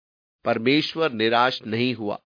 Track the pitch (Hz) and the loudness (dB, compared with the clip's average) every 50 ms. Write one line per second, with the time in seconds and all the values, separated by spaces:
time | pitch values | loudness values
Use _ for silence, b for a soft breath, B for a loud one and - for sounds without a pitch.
0 | _ _ _ _ _ _ _ _ - 120 117 113 113 127 139 151 147 - - 160 | _ _ _ _ _ _ _ _ -2 -2 0 0 2 2 2 2 0 -2 -4 -2
1 | 160 156 123 107 110 113 117 117 120 131 131 - - 110 107 113 123 127 123 107 | -2 -2 0 0 0 2 4 4 2 2 0 -4 -8 -6 -2 -2 -2 -2 -2 -4
2 | 110 101 104 - _ | -6 -6 -6 -8 _